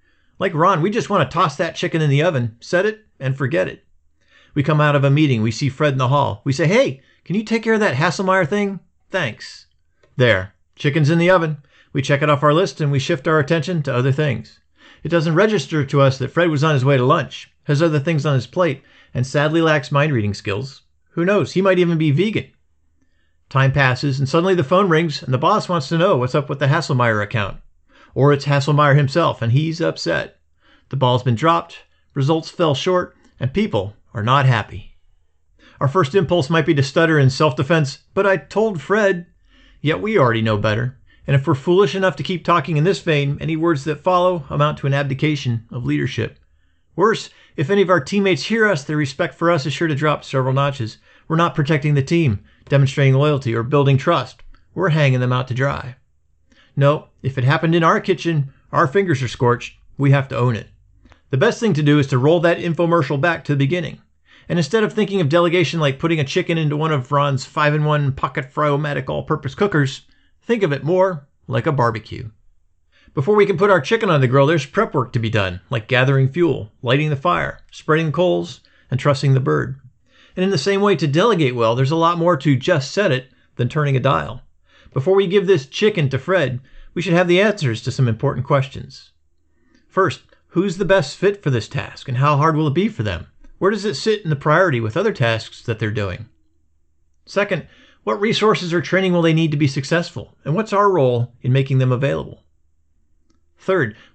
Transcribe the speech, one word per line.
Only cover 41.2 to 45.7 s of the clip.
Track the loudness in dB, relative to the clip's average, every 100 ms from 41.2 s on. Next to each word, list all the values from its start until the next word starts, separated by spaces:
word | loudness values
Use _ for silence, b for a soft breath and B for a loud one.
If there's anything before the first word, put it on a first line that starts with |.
| 0
And | 0
if | 2
we're | -2
foolish | 2 2 2 2
enough | -2 -2
to |
keep | -6 -6 0
talking | 0 0 0
in |
this | 0 0
vein, | 0 0 0 -4
any | -4 -2
words | 0 0 -2
that | -4
follow | 0 2 2 0 -4
amount | -2 -2 -2
to | -2
an |
abdication | -2 -2 -2 -2 -2 -2 -4 -6